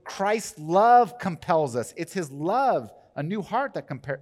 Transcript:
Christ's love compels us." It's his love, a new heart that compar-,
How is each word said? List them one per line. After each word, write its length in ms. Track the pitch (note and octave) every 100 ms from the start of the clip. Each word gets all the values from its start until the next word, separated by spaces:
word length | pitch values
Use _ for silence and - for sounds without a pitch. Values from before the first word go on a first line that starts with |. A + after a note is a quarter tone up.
Christ's 540 | - - G3 A3 - -
love 600 | D3+ F#3 A3+ B3 G#3+ -
compels 580 | G3 D#3+ - E3 C#3+ A#2+
us." 180 | A2 -
It's 160 | E3+
his 180 | G3 D3+
love, 640 | C#3 D#3+ A#3+ C4+ E3+ A2 - _
a 80 | -
new 180 | D3 G#3+
heart 340 | E3+ A3 C#4
that 120 | E3+ -
compar-, 340 | C3 C3 C#3